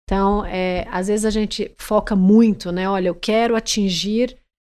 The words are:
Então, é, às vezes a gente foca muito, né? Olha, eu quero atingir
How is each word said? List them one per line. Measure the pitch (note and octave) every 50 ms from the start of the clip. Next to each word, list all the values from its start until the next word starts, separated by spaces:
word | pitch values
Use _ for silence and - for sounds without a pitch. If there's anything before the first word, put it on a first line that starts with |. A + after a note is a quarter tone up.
| - -
Então, | F#3+ G3 G3 G3 G#3 G#3 -
é, | - - F#3 F#3 F#3 F3+ F3+ - -
às | - F3+ F#3 G3
vezes | G#3 G#3+ G#3
a | A3
gente | G#3 A3 G#3+ G#3 - - G#3 - -
foca | - - - G#3+ G#3 G#3 - G#3+
muito, | G3 F#3 F#3+ G#3 A3+ A#3 A3 G3 F#3+ - F3+
né? | F3 F3+ F#3 F#3+
Olha, | G3 F#3+ F3+ F3+
eu | E3+
quero | F3 - - G#3 A3+ A#3 A#3 A#3
atingir | A3 A3+ - - A3 G3+ G3 F3+ E3 F3+ G3+ G#3+ A3+ B3 B3 - - _ _ _ _